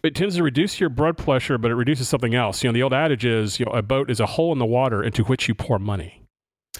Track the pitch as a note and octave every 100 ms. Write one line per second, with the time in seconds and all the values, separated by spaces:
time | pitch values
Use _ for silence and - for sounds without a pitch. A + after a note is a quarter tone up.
0 | D#3+ D3+ G3 F3 D#3 B2+ F#3+ - E3+ B2+
1 | D#3 E3 - B2+ - B2 A#2 A#2 A#2+ C3+
2 | B2 B2+ A#2+ B2 A2 - B2 A#2 C3 C3+
3 | D#3 A#2+ A#2+ A2+ G#2+ - A2+ A#2+ G#2 C3+
4 | C3 A2+ G#2 - E3 C#3 A2+ A#2+ C3 G#2
5 | A2 - A2+ B2+ - G#2+ - G#2 G#2 G2
6 | E2 - - _ _ _ _